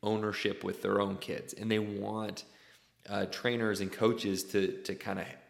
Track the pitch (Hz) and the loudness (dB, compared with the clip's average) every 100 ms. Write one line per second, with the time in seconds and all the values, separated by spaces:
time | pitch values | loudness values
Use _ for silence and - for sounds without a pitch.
0 | 104 107 107 101 101 101 98 95 101 101 | 2 2 2 0 0 0 -4 -2 2 4
1 | 101 98 - - - - 107 107 107 101 | 4 0 -4 -6 -6 -8 2 2 2 -2
2 | 101 107 107 - - - - - _ _ | -4 -4 -4 -8 -12 -18 -20 -20 _ _
3 | - 101 95 - 123 120 113 98 98 - | -6 -2 -2 0 0 2 0 0 -2 2
4 | 113 117 104 95 - 104 95 - - 95 | 4 4 0 0 2 2 2 0 -6 -6
5 | - 98 95 - - | -4 -4 -6 -10 -18